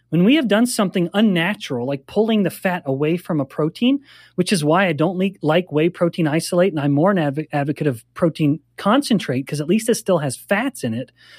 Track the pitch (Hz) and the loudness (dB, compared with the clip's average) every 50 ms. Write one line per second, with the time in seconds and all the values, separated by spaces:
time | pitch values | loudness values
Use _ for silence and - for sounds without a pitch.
0 | _ _ - 165 180 214 277 320 285 208 202 214 240 240 - - 208 180 - 190 | _ _ 0 2 4 6 4 4 4 2 2 2 2 2 0 0 -2 0 0 0
1 | 175 170 - 196 226 220 185 170 165 185 208 - - - 139 120 120 131 143 143 | -2 0 0 2 2 2 2 2 0 -2 -4 -6 -8 -8 -6 -6 -4 -4 -6 -6
2 | - - - 202 220 220 226 214 196 165 - - - 190 180 175 - 139 135 135 | -8 -4 -2 0 0 2 2 2 0 0 -2 -4 -4 -4 -4 -2 -4 -4 -2 -2
3 | 151 151 170 180 - - 175 151 135 - - - 151 160 - - 240 247 277 285 | 0 0 -2 -2 -2 -4 -2 -2 -2 -4 -4 -4 -4 -4 -2 0 0 0 0 0
4 | - - - - - - _ - 175 - 214 175 147 147 156 180 202 180 160 135 | -2 -8 -20 -20 -20 -8 _ -4 -2 0 0 0 2 2 2 4 2 2 0 0
5 | 156 180 185 180 190 196 190 - - 147 151 175 185 - 143 147 156 175 180 - | 0 0 0 0 -2 -2 -4 -2 -2 0 2 2 0 0 0 0 0 0 0 0
6 | 175 170 - - 170 147 143 165 - - - 175 180 196 196 151 139 147 143 143 | -2 -2 0 0 -2 0 0 -2 -2 -2 0 2 2 2 0 0 0 0 2 2
7 | 160 196 208 185 151 143 135 147 151 - - 147 143 147 143 - 156 147 127 110 | 2 2 2 2 0 0 -2 -4 -6 -4 -4 -4 -2 -2 -4 -2 -2 -2 -2 -4
8 | - _ _ - 180 165 160 - 160 147 147 160 - _ _ - - 196 220 277 | -8 _ _ -2 -2 0 0 0 0 0 0 -2 -4 _ _ -6 -2 0 2 2
9 | 285 - 240 175 - - 131 127 139 - - 143 151 147 185 220 226 247 220 - | 2 0 0 -2 0 -2 -4 -6 -6 -6 -6 -6 -2 0 0 0 0 0 -2 -2
10 | - - 185 160 147 135 120 - - - 202 202 240 277 - - - 120 110 117 | 0 0 0 0 0 -2 -6 -8 -6 -4 -2 -2 -2 -4 -6 -6 -6 -6 -6 -6
11 | - - _ _ - - - | -8 -10 _ _ -20 -20 -20